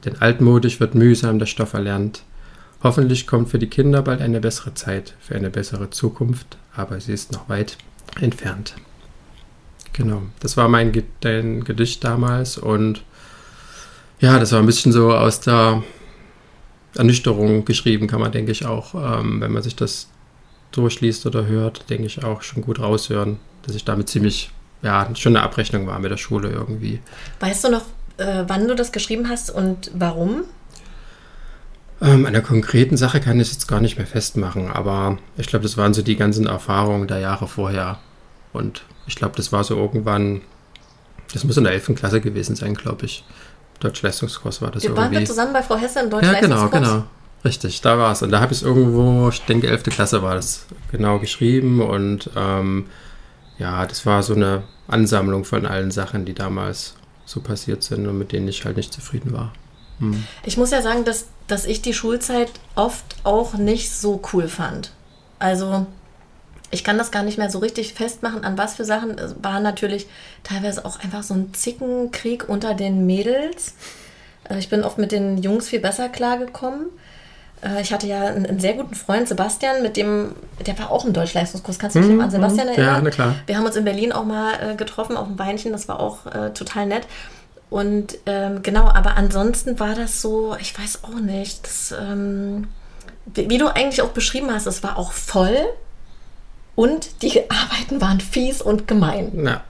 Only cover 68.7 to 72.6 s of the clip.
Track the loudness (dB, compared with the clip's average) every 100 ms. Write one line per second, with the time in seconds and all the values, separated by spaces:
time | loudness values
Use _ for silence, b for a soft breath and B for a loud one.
68.7 | -4 -2 -2 -2 -8 -10 -8 -4 -2 -2
69.7 | -2 -4 -4 -8 B B B -10 -6 -4
70.7 | -6 -8 -10 -8 -8 -4 -2 -2 -4 -6
71.7 | -4 -4 -2 -4 -4 -4 -6 -4 -4